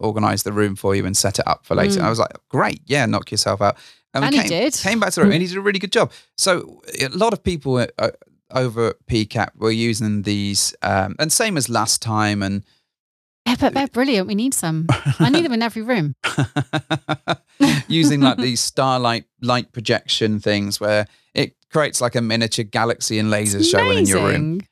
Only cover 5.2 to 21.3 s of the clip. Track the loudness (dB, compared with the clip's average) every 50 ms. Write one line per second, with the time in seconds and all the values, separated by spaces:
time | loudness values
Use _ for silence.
5.2 | 4 4 4 2 0 -2 -4 -2 -2 -2 -2 -2 -2 0 2 2 2 0 -2 -14
6.2 | -20 _ -8 -4 0 0 0 0 -2 -8 -16 -20 -20 -14 -6 -6 -6 -4 0 0
7.2 | 2 2 0 0 -2 -4 -4 -2 -2 0 0 0 0 -2 -2 -4 -4 -4 -4 -6
8.2 | -20 _ _ _ _ -6 -2 -2 -2 -2 0 0 -2 -2 -2 _ _ -2 0 0
9.2 | 0 0 -2 -2 -2 -2 _ -2 -2 0 0 2 0 0 0 -2 -2 -2 -2 -2
10.2 | -2 -2 -2 -2 -2 -2 -2 -2 -2 -4 -4 -4 -2 0 0 0 0 -2 -2 -4
11.2 | -2 -2 0 0 0 0 0 -2 -2 -2 -2 -2 0 0 -2 -2 -2 -2 0 0
12.2 | 0 0 0 0 0 -2 -2 -4 -6 _ _ _ _ _ _ _ _ _ _ _
13.2 | _ _ _ _ -2 -2 0 2 2 0 0 0 -4 -2 0 0 0 2 2 0
14.2 | 0 0 -2 -2 0 0 -2 -2 -2 -2 -2 -2 0 -2 -2 -2 0 -2 0 2
15.2 | 2 4 4 2 2 0 0 -2 -2 -2 -4 -6 -4 -2 0 0 0 -2 -4 _
16.2 | -6 -6 -2 -2 -2 -2 0 -4 -4 -2 -4 -6 -4 -2 -4 -4 _ -6 -6 -6
17.2 | -4 -6 -6 -6 _ _ _ 0 2 2 2 2 0 0 2 2 4 4 4 4
18.2 | 4 4 2 2 -2 -2 -2 -2 -4 -2 0 0 2 2 2 2 2 0 0 -2
19.2 | -4 _ _ -8 0 0 0 0 0 _ -10 -8 0 0 0 0 0 -2 -2 0
20.2 | 0 0 0 0 0 0 0 0 0 -2 -4 -2 0 0 2 2 0 -2 _ _
21.2 | _ _